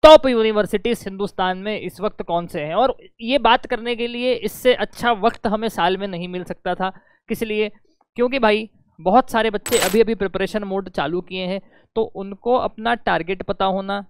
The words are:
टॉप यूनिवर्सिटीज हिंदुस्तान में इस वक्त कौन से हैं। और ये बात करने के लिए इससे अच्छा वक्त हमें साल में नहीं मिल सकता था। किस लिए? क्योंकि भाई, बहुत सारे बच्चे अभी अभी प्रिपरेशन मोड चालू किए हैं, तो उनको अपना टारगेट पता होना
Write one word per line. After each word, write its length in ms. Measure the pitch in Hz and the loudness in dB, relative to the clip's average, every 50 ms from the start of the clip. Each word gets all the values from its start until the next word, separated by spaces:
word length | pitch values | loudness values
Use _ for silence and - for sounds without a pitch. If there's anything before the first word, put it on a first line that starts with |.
टॉप 240 | - 302 311 302 311 | 12 12 10 10 8
यूनिवर्सिटीज 760 | 269 247 226 220 220 214 208 208 - - 202 - 240 233 - - | 4 0 2 0 2 2 0 0 0 -2 -2 -2 -2 -2 -2 -4
हिंदुस्तान 540 | 196 190 190 202 190 - - 185 185 185 185 | -12 -8 -6 -8 -8 -4 -2 -2 -2 -2 -4
में 220 | 190 208 214 175 | -6 -6 -6 -6
इस 200 | 110 180 - - | -8 -10 -10 -6
वक्त 220 | 185 214 - - | -6 -6 -6 -6
कौन 240 | 202 - 170 170 170 | -6 -4 -2 -4 -4
से 140 | 170 - 170 | -4 -8 -8
हैं। 140 | 147 151 160 | -6 -2 0
और 220 | 196 247 262 - - - - _ _ | 2 2 2 0 -4 -12 -20 _ _
ये 160 | 226 226 262 285 | -4 0 0 2
बात 260 | 226 220 233 269 - | 4 4 4 4 2
करने 300 | - 247 233 226 240 240 | -4 -6 -6 -4 -6 -4
के 100 | 220 240 | -4 -4
लिए 260 | 240 240 240 247 254 247 | -6 -4 -2 0 0 -2
इससे 400 | - - 214 - - - 254 233 | 0 -2 -8 -8 2 2 2 4
अच्छा 360 | - 202 - - - - 247 233 196 | 4 0 -6 -6 -2 0 0 0 2
वक्त 260 | 185 233 - - - | 0 0 0 0 -4
हमें 220 | 226 202 214 220 220 | -2 -2 -2 -2 -4
साल 260 | - - 180 180 185 | -2 0 0 0 0
में 120 | 185 196 202 | 0 -4 -8
नहीं 200 | 185 170 175 180 | -8 -8 -8 -8
मिल 160 | 180 180 175 | -8 -10 -8
सकता 300 | - 180 - _ 185 180 | -10 -12 -8 _ -6 -4
था। 180 | - 185 190 - - _ _ _ _ _ - | -2 -4 -6 -6 -10 _ _ _ _ _ -8
किस 140 | 226 - | -6 -6
लिए? 280 | 240 220 214 214 214 208 - - _ _ _ _ _ _ _ | -4 -4 -2 -2 -2 -4 -6 -14 _ _ _ _ _ _ _
क्योंकि 220 | - 240 254 254 269 | -2 -2 0 0 2
भाई, 300 | 233 214 208 214 220 214 _ _ _ _ _ - | 4 4 2 2 -2 -6 _ _ _ _ _ -4
बहुत 320 | 160 180 196 254 262 - | 0 4 4 4 4 4
सारे 200 | - 226 220 226 | 0 0 0 0
बच्चे 280 | 202 208 - - 247 208 | -2 -4 -4 0 0 0
अभी 200 | - 185 185 226 | 2 2 4 4
अभी 140 | 226 208 226 | 4 4 2
प्रिपरेशन 480 | - 208 190 - 190 196 185 - 214 208 | -2 -2 -4 -2 -2 -4 -2 -4 -6 -6
मोड 240 | 196 190 196 190 190 | -4 -6 -6 -6 -6
चालू 300 | - - 151 143 175 180 | -4 -4 -4 -2 -2 -6
किए 240 | 175 - 185 185 185 | -6 -6 -8 -8 -6
हैं, 140 | 180 190 196 - _ _ _ _ _ _ | -6 -6 -8 -8 _ _ _ _ _ _
तो 60 | 226 | -4
उनको 540 | 220 - - - 196 196 202 190 - 233 247 | -4 -4 -4 -12 -12 -12 -14 -8 0 0 2
अपना 380 | 247 - 214 - - 220 233 240 | 2 2 -2 -6 -4 -2 -2 -2
टारगेट 460 | 233 - - 180 165 160 165 196 185 - | -2 0 0 0 0 -2 -4 -6 -8 -6
पता 200 | - 196 - 196 | -8 -4 -2 -2
होना 380 | 190 190 196 196 196 202 202 196 | -2 -2 -2 -4 -6 -8 -8 -8